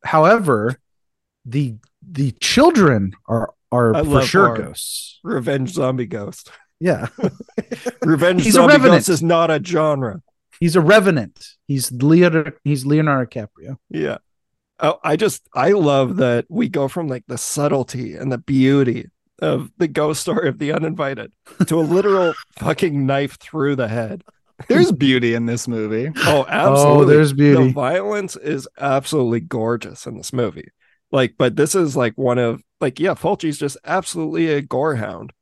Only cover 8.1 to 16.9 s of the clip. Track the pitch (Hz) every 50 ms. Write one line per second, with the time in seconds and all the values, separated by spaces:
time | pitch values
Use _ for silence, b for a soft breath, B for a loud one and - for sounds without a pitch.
8.1 | 160 147 160 175 185 180 165 226 208 254 - 254 294 302 262 254 175 151 - -
9.1 | 180 151 160 165 170 165 170 160 160 151 - 180 175 160 156 156 151 139 131 117
10.1 | - 175 _ _ _ _ _ _ _ _ - 170 156 185 160 147 202 220 196 196
11.1 | 175 143 107 - _ _ - - _ _ _ _ 143 135 123 - 127 120 127 147
12.1 | 156 170 175 175 160 160 151 156 - _ _ 143 147 139 127 139 147 151 156 151
13.1 | 143 135 127 113 - 127 107 107 _ _ 78 101 135 123 _ _ - 156 156 73
14.1 | - - _ _ _ _ _ _ _ _ _ _ _ _ 123 147 175 - _ 165
15.1 | 151 185 214 202 - - _ _ _ 131 127 165 202 208 170 147 143 139 135 123
16.1 | - 180 131 123 120 120 113 _ 175 202 247 135 - 147 139 135